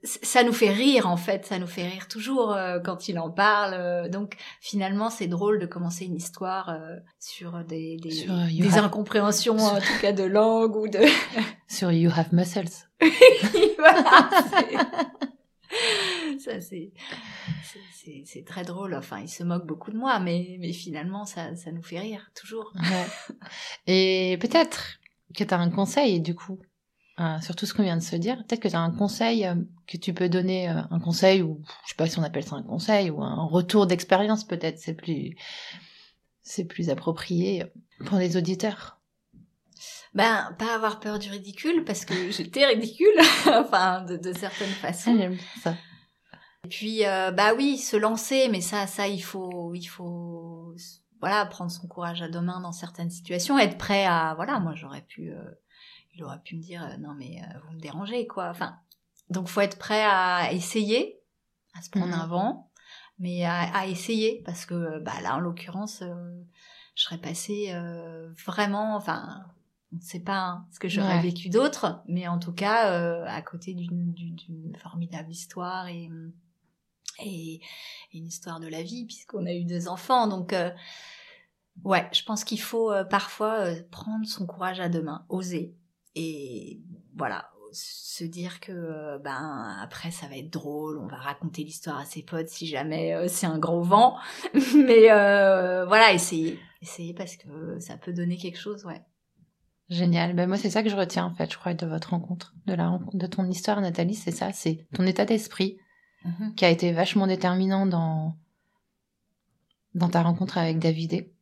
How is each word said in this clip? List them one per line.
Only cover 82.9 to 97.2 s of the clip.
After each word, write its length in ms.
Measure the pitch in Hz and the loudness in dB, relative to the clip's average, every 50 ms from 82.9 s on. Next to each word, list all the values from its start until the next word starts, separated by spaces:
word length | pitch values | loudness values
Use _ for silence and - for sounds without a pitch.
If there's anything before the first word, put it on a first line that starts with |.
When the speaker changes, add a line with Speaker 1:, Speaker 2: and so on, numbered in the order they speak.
Speaker 1:
euh, 120 | 208 196 190 | 0 -2 -2
parfois, 560 | 185 208 196 - - - - 214 214 220 220 196 | 0 0 -2 -2 -2 -6 -4 -2 -2 0 0 -2
euh, 160 | 175 170 165 170 _ | -2 -4 -6 -10 _
prendre 340 | - - - 214 220 220 220 | -16 -12 -10 -6 -6 -6 -6
son 220 | 214 - - 190 | -6 -6 -8 -8
courage 320 | 175 175 180 185 185 185 185 | -10 -8 -6 -6 -6 -4 -4
à 100 | 180 175 | -2 -2
deux 140 | 175 165 165 | 0 0 -2
mains, 220 | 151 151 165 - _ | -4 -8 -10 -8 _
oser. 460 | 185 185 185 180 180 160 - 175 - _ _ _ _ _ _ _ _ | -6 -4 -4 -4 -4 -6 -6 -6 -12 _ _ _ _ _ _ _ _
Et 640 | 156 165 160 156 147 143 131 123 104 - - - - - 180 175 - _ _ _ | -8 -8 -8 -8 -8 -10 -10 -12 -12 -12 -14 -18 -18 -18 -20 -20 -20 _ _ _
voilà, 360 | - 135 120 101 - - - _ _ 104 107 | -8 -6 -6 -6 -8 -10 -14 _ _ -20 -20
se 520 | - - - - - - - - - - 175 | -16 -16 -16 -14 -16 -16 -14 -14 -12 -10 -10
dire 360 | 165 165 175 175 180 175 - | -10 -10 -10 -10 -10 -12 -14
que, 100 | - - | -16 -14
euh, 480 | 185 175 170 165 160 156 151 151 143 139 | -12 -10 -10 -10 -10 -10 -10 -10 -10 -10
ben, 580 | 143 143 135 127 147 156 143 - 110 107 98 98 | -8 -8 -8 -8 -8 -8 -8 -10 -10 -10 -10 -12
après, 300 | 104 - - - - 170 | -14 -14 -14 -12 -10 -10
ça 160 | 170 - - | -10 -10 -14
va 100 | 139 139 | -14 -14
être 120 | 135 127 160 | -14 -14 -10
drôle, 460 | - 165 - 147 147 151 151 156 151 | -10 -10 -8 -8 -8 -6 -6 -8 -8
on 100 | 151 147 | -8 -10
va 100 | - 147 | -12 -12
raconter 460 | 139 127 139 143 - - 160 - - 151 | -10 -10 -10 -10 -8 -8 -10 -8 -8 -12
l'histoire 360 | 151 - - - 170 147 135 | -10 -12 -14 -10 -10 -10 -10
à 60 | 143 | -10
ses 180 | 147 - 160 143 | -12 -14 -14 -12
potes 260 | - - 165 160 165 | -8 -8 -8 -8 -8
si 160 | - - 170 | -10 -10 -10
jamais, 480 | 165 151 131 139 156 156 160 165 165 165 | -6 -6 -6 -4 -4 -4 -4 -4 -2 -2
euh, 140 | 165 175 | -2 -2
c'est 180 | 175 175 - - | -4 -2 -2 -2
un 140 | 170 160 160 | -2 -2 -2
gros 240 | 151 160 170 170 175 | -2 0 0 0 2
vent. 340 | 175 196 208 233 254 254 - - - - - - - - | 4 6 8 8 6 4 2 -12 -14 -14 -10 -10 0 2
<laughs> 220 | 285 262 254 240 | 2 2 6 8
Mais, 360 | 294 269 254 226 226 220 226 | 8 10 12 12 12 12 12
euh, 760 | 214 208 202 202 202 202 196 196 190 185 180 180 180 185 180 | 12 10 10 8 6 8 8 6 6 6 4 2 2 0 2
voilà, 280 | 180 202 220 226 220 190 | 6 8 10 10 10 10
essayer. 460 | 170 175 - 185 160 160 165 - - - - _ _ | 6 2 0 -2 -2 -2 -2 -4 -6 -14 -20 _ _
Essayer 320 | - - - - 170 165 170 | -18 -18 -14 -12 -12 -12 -10
parce 220 | - | -10